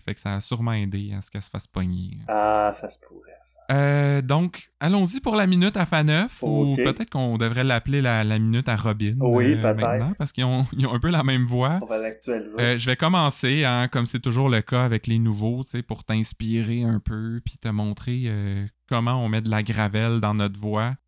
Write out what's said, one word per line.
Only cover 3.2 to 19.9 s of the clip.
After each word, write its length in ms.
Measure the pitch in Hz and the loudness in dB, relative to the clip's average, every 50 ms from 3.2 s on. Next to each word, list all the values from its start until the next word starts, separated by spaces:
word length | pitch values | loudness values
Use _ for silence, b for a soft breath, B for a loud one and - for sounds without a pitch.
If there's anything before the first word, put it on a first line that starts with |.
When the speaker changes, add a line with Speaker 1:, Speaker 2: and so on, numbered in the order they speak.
| - - - - _ | -20 -20 -20 -20 _
Speaker 2:
ça. 140 | _ _ - _ - | _ _ -18 _ -2
Speaker 1:
Euh, 500 | 139 139 143 143 143 143 143 143 143 143 131 | 0 2 2 2 2 2 2 2 2 0 2
donc, 480 | 127 143 160 175 175 - - - _ _ - | 2 0 2 0 0 -4 -8 -20 _ _ -4
allons-y 400 | 135 165 196 202 185 170 220 277 | 0 2 4 4 2 2 0 -2
pour 160 | - 247 214 | -2 0 2
la 100 | 214 196 | 2 4
minute 280 | 185 185 175 180 208 - | 4 4 4 4 2 2
à 80 | 202 170 | 0 -2
Faneuf, 560 | - 170 156 151 151 151 165 208 247 - - | 0 2 2 4 4 4 2 0 -2 -4 -4
ou 300 | - 143 147 143 143 143 | -2 0 2 2 2 2
Speaker 2:
Ok. 60 | 135 | 2
Speaker 1:
peut-être 320 | 127 123 135 - - 226 - | 2 2 0 0 -2 -6 -6
qu'on 280 | - 139 131 120 113 | -2 -2 0 0 0
devrait 260 | 110 117 113 117 127 127 | 0 0 0 0 0 2
l'appeler 360 | 135 123 117 - 131 139 143 | 2 2 0 0 0 0 2
la, 220 | 135 123 113 110 107 | 2 2 2 2 2
la 160 | 107 110 110 | 2 2 2
minute 280 | 110 110 113 120 123 123 | 2 2 2 2 0 0
à 60 | 117 | -2
Robin, 380 | 104 104 113 104 107 107 104 113 131 | 0 0 0 0 0 0 -2 0 2
Speaker 2:
Oui, 340 | 131 123 120 123 123 135 151 | 2 4 4 4 4 4 2
Speaker 1:
euh, 80 | 110 | 2
Speaker 2:
peut-être. 240 | 120 110 107 107 120 | 2 0 2 2 0
Speaker 1:
maintenant, 280 | 117 120 117 131 160 202 | 0 0 0 0 -2 -2
parce 140 | - 147 135 | -4 -6 -6
qu'ils 140 | - 123 131 | -2 -2 0
ont, 200 | 127 127 127 135 - | 0 2 0 0 -2
<laughs> 80 | - | 0
ils 100 | 135 135 | -2 0
ont 60 | 120 120 | 0 0
un 60 | 120 | 0
peu 100 | 123 170 | 0 2
la 120 | 175 156 131 | 2 2 2
même 200 | 135 131 127 123 | 2 2 2 2
voix. 360 | 117 123 123 127 139 165 190 | 2 2 0 2 2 0 -2
Speaker 2:
On 40 | - | -2
va 120 | - 113 | -2 -4
l'actualiser. 580 | 110 110 110 110 - - 127 120 113 107 107 107 110 | -4 -4 -4 -8 -8 -6 -4 -4 -4 -4 -6 -4 0
Speaker 1:
Euh, 180 | 120 120 123 | 0 2 2
je 80 | 117 117 | 0 0
vais 100 | 127 127 | 0 0
commencer, 680 | - 160 165 185 180 156 143 - - - 127 139 156 147 | 2 2 2 2 4 2 2 0 0 0 0 2 2 2
hein, 240 | 127 123 123 123 123 | 2 2 0 0 0
comme 140 | - 131 117 | 0 -2 -2
c'est 160 | 117 - 123 | -2 -4 -4
toujours 260 | - 127 113 127 135 135 | -2 0 0 2 2 2
le 120 | 120 110 | 2 2
cas 240 | - - 127 123 127 | 0 0 0 0 2
avec 220 | 120 113 110 - | 2 0 0 0
les 120 | 117 113 113 | 0 0 2
nouveaux, 440 | 113 113 107 104 107 113 120 127 135 | 2 2 0 0 0 -2 -2 -4 -6
tu 60 | - | -6
sais, 120 | - 120 117 | -6 -8 -6
pour 220 | - 110 - - | -6 -10 -12 -6
t'inspirer 760 | - 110 110 110 - - - 113 110 113 113 110 110 117 120 120 | -2 -2 -2 -2 -2 -6 -8 -4 -2 0 0 0 0 -2 0 0
un 160 | 113 113 101 | 0 0 0
peu, 420 | - - 113 107 110 113 117 117 - | -2 -4 -6 -4 -6 -6 -6 -6 -8
puis 140 | - - | -10 -10
te 100 | - - | -8 -6
montrer, 560 | 117 104 107 104 104 104 - - 123 123 127 127 | -4 -2 -2 -2 -2 -4 -6 -6 -6 -4 -2 -2
euh, 380 | 113 107 104 101 98 98 98 101 110 _ _ _ | -2 -2 -2 -2 -2 -4 -4 -6 -8 _ _ _
comment 360 | - 131 117 117 120 127 127 120 | -4 -2 0 0 0 0 0 0
on 40 | |
met 140 | 107 110 113 | 0 0 0
de 80 | 113 110 | 0 0
la 100 | 110 107 | 0 0
gravelle 580 | 104 110 110 107 107 101 | 0 0 0 0 0 0